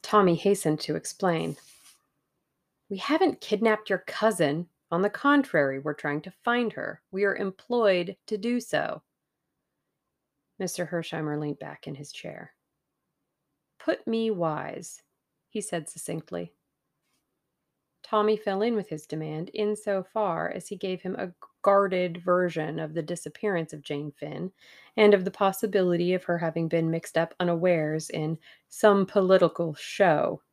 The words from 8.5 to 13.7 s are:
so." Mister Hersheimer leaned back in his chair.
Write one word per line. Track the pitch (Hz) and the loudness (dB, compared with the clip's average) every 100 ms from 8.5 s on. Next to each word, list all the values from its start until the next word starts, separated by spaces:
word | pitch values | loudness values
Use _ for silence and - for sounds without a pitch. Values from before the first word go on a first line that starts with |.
| 240 | -2
so." | - - - 160 _ _ _ _ _ _ _ _ _ _ _ _ _ _ _ _ | -2 -2 -2 -6 _ _ _ _ _ _ _ _ _ _ _ _ _ _ _ _
Mister | 190 - 170 | -8 -6 -6
Hersheimer | 175 165 160 151 147 | -6 -6 -6 -4 -4
leaned | 151 143 | -6 -8
back | 147 151 - | -12 -14 -14
in | - | -14
his | 143 | -14
chair. | - - - - _ _ _ _ _ _ _ _ _ _ _ _ | -14 -14 -14 -18 _ _ _ _ _ _ _ _ _ _ _ _